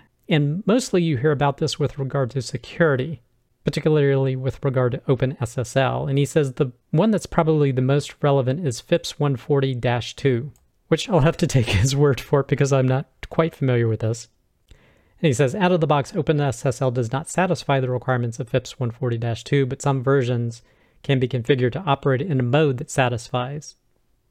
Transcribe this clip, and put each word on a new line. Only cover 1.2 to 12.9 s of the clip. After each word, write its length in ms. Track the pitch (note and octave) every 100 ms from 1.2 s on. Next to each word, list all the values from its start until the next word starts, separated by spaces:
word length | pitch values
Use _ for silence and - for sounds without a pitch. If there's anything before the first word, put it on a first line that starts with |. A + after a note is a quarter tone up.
| D3
about 260 | C#3+ C#3+ C#3
this 200 | D3+ -
with 200 | C#3+ -
regard 320 | C3+ C#3+ B2+
to 120 | C#3
security, 800 | A#2 - - - E3 C3 D3 D#3+ _ _ _ _
particularly 720 | - D#3 D#3+ D3+ C#3+ C3+ C3+ C3
with 280 | C3 -
regard 280 | C#3 C3 B2
to 100 | A#2+ -
Open 300 | B2+ C3 E3
S 180 | A#2 -
S 180 | A#2 C3+
L. 300 | B2+ B2 C#3+
And 100 | C#3
he 80 |
says 300 | C#3 D#3+ C#3
the 180 | B2 C3+ - _
one 200 | D#3 A3
that's 160 | G3 -
probably 460 | - D#3+ D#3 C#3+
the 100 | B2+
most 320 | B2+ C#3+ - -
relevant 440 | D3 C#3 B2+ C#3+ E3
is 140 | A#2
fips 380 | - E3+ - -
one 180 | C#3+ B2+
forty 380 | - C#3+ C3+
dash 420 | B2 B2 A#2+ A#2+ -
two, 360 | C#3 A#2+ C#3+ - _ _ _
which 200 | D#3+ -
I'll 120 | F3+
have 160 | D3+ -
to 80 | D#3+
take 200 | C3+ A2+
<laughs> 140 | F#2+
his 120 | C3
word 260 | C#3 D3 B2
for 200 | - C#3+
it 80 | C3+
because 240 | C3+ C#3+
I'm 160 | C3+
not 180 | B2+